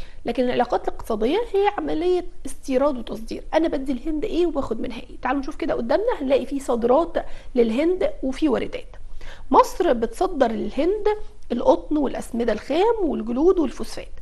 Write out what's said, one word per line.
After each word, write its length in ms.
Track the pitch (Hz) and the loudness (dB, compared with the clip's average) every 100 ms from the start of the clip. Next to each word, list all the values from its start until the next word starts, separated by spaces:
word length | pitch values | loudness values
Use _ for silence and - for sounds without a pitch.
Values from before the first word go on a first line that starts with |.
| - - | -10 -6
لكن 200 | 247 233 | -4 0
العلاقات 440 | 247 247 240 370 - | 0 2 0 0 -2
الاقتصادية 500 | - - 214 220 392 480 | -4 -4 0 2 2 0
هي 140 | 392 403 403 | 2 2 0
عملية 460 | 294 311 359 359 349 - - | -2 0 2 0 -2 -6 -6
استيراد 520 | - - 254 294 247 | -6 0 2 2 0
وتصدير، 440 | 220 220 - - - | -6 -8 -8 -8 -2
أنا 140 | 320 330 | 0 2
بدي 240 | 285 269 | 0 -2
الهند 320 | 240 320 311 | -4 -2 -2
إيه 220 | - 320 339 | 0 0 0
وباخد 340 | 277 262 233 | 0 -2 -4
منها 200 | 240 - | -4 -6
إيه. 160 | - - | -10 -6
تعالوا 180 | 240 277 | -2 -2
نشوف 160 | 285 - | -2 -4
كده 180 | 330 | -2
قدامنا، 320 | - 233 320 466 392 | -2 2 2 2 0
هنلاقي 260 | 269 277 254 | 2 2 2
فيه 140 | 277 | -4
صادرات 560 | - 233 233 285 330 - - - - | -2 0 4 4 4 -2 -4 -6 -2
للهند 560 | 247 226 233 320 370 - - | 2 2 4 2 2 0 -2
وفي 260 | 262 262 302 | -4 0 2
واردات. 480 | 214 - - - - - - - - - | 2 -2 -8 -10 -10 -6 -4 -6 -6 4
مصر 420 | 440 508 - 349 | 6 6 2 2
بتصدر 560 | 240 226 - 359 302 233 | 2 0 0 -2 2 2
للهند 580 | 214 208 262 339 427 415 415 - - - | 2 -4 0 0 2 2 0 -4 -8 -4
القطن 440 | 240 - 330 - 302 | 0 4 4 2 0
والأسمدة 560 | 269 - - 226 233 | 0 -2 -6 -2 0
الخام 420 | 214 - 302 440 440 | -2 0 2 2 2
والجلود 560 | 320 220 220 240 339 370 | 0 0 -2 2 4 4
والفوسفات. 500 | 262 - 85 - - - | 0 -2 -6 -6 -8 -8